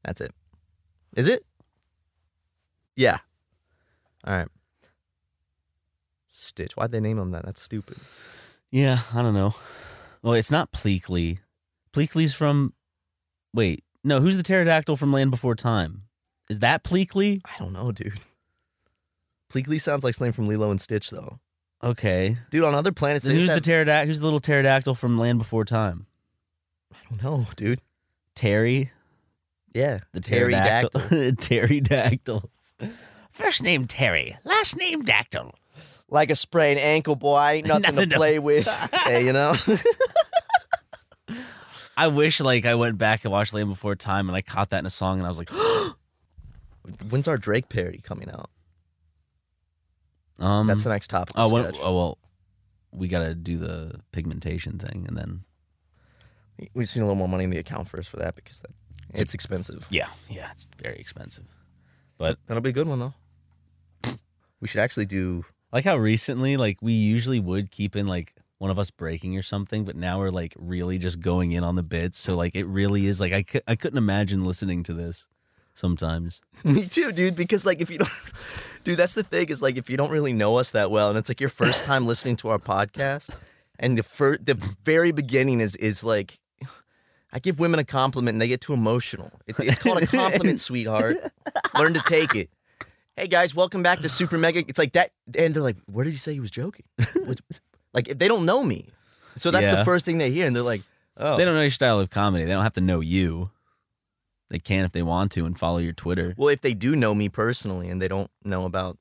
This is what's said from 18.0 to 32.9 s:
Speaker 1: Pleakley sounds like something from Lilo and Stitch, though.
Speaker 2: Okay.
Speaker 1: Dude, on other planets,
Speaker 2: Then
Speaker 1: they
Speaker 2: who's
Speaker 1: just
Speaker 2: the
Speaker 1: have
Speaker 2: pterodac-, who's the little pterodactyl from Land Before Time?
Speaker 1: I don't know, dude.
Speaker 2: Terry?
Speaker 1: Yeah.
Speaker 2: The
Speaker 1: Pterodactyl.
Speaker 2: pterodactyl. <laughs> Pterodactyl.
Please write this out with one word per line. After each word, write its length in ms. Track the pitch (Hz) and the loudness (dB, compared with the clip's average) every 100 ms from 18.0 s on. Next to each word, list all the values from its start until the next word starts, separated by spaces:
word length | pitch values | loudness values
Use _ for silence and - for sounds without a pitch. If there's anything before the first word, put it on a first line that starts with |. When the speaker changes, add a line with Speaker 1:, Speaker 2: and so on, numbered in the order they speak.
| 107 104 - _ _ _ _ _ _ _ _ _ _ _ _ | -8 -10 -16 _ _ _ _ _ _ _ _ _ _ _ _
Speaker 1:
Pleakley 300 | 131 135 156 | -6 -4 -4
sounds 260 | - 143 | -2 0
like 100 | 131 | -2
something 180 | 117 123 | -2 -4
from 140 | 113 107 | -2 -2
Lilo 240 | 107 104 | 0 0
and 100 | 98 | -2
Stitch, 300 | - 107 - | -2 -6 -6
though. 280 | - - - _ _ _ _ | -14 -16 -18 _ _ _ _
Speaker 2:
Okay. 540 | 120 120 104 92 95 120 - | -4 0 2 2 2 0 0
Speaker 1:
Dude, 140 | 156 | 2
on 100 | 160 | 4
other 180 | 143 175 | 4 0
planets, 320 | - 143 147 | 0 0 0
Speaker 2:
Then 100 | 135 | 2
Speaker 1:
they 60 | 151 | 4
Speaker 2:
who's 80 | 175 | 4
Speaker 1:
just 140 | 165 | 2
Speaker 2:
the 80 | 165 | 4
Speaker 1:
have 140 | 165 151 | 2 4
Speaker 2:
pterodac-, 200 | 151 151 | 2 2
who's 120 | 156 | 0
the 60 | 156 | 0
little 140 | 151 | 0
pterodactyl 540 | 143 143 135 135 135 | 2 4 6 4 2
from 240 | 127 123 117 | -2 2 2
Land 200 | 117 120 | 4 2
Before 260 | 110 113 | 0 -2
Time? 420 | 107 117 104 85 101 _ _ _ _ _ _ _ _ | 0 0 0 -4 -14 _ _ _ _ _ _ _ _
Speaker 1:
I 40 | - - | -20 -14
don't 140 | 110 | -8
know, 240 | 127 151 110 - | -4 -2 -4 -2
dude. 240 | 107 127 _ _ _ _ _ | -2 -2 _ _ _ _ _
Speaker 2:
Terry? 580 | - 110 104 113 131 135 _ _ _ _ _ _ _ _ | -2 2 4 4 2 -2 _ _ _ _ _ _ _ _
Speaker 1:
Yeah. 260 | 113 139 101 - | -2 0 -2 -6
Speaker 2:
The 80 | 90 | -10
Speaker 1:
Pterodactyl. 800 | 107 120 120 95 98 113 123 143 | -2 2 4 4 4 4 2 0
Speaker 2:
pterodactyl. 360 | - 165 127 123 | 2 2 2 0
<laughs> 40 | |
Pterodactyl. 1120 | - 120 117 147 127 139 117 123 - 107 - _ _ _ 214 | 0 2 4 4 4 2 2 0 -4 -6 -8 _ _ _ -12